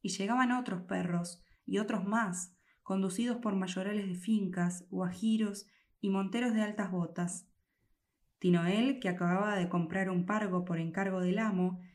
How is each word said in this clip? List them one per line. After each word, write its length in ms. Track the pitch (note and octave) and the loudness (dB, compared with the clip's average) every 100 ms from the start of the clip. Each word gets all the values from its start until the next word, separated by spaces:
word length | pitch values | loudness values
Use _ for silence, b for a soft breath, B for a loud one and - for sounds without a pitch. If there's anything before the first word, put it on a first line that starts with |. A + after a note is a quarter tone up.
Y 100 | G3 | -6
llegaban 420 | - G3 B3 B3+ | -4 0 2 2
otros 300 | B3 B3 F3+ | 2 -2 -6
perros, 600 | - F#3 F3+ F3 F3 - b b - | -4 -2 0 -2 -4 -10 b b -4
y 120 | G3 | -2
otros 260 | G#3+ A3 | 0 -2
más, 520 | F#3+ A3+ G#3+ F3+ - b b b | 0 0 0 -2 -8 b b b
conducidos 540 | - F#3+ F#3+ F#3 A#3+ A#3+ | -4 0 0 0 -2 0
por 180 | A3 G3 | 0 0
mayorales 500 | F3+ F#3 G3 G#3 G3 | -2 -2 -2 -2 -2
de 80 | |
fincas, 720 | F3+ - A3 F#3+ F3+ F3 F3+ - | -4 0 0 2 0 0 -2 -6
guajiros 760 | F#3 F3+ - A3 A3 G#3 G3 - b b _ | -4 -4 -2 0 2 0 -4 -14 b b _
y 100 | G3 | 0
monteros 440 | F#3+ F#3+ A#3 B3 | 0 0 0 0
de 80 | A3 | 2
altas 300 | G#3 G#3 F#3+ | 0 -2 -2
botas. 560 | F3+ E3 - F3 - - _ _ _ _ _ _ _ _ _ | -2 -2 -2 -4 -4 -14 _ _ _ _ _ _ _ _ _
Tinoel, 640 | F3+ F3 E3+ G#3 B3+ C4 | 4 4 4 2 2 2
que 80 | - | -2
acababa 480 | F3+ F3 F#3 G#3 G3+ | 0 2 2 2 0
de 120 | F3+ | 2
comprar 400 | F3+ E3 F#3+ F#3+ | 0 0 0 0
un 160 | F#3 | 0
pargo 400 | F3 G#3+ G#3 F3+ | 2 0 2 0
por 140 | F3+ E3 | 0 -2
encargo 420 | E3 E3 G3 F#3+ | -2 -2 -2 0
del 200 | F3+ G3 | 2 2
amo, 400 | A3 F#3 F3+ F3+ B | 2 2 0 0 B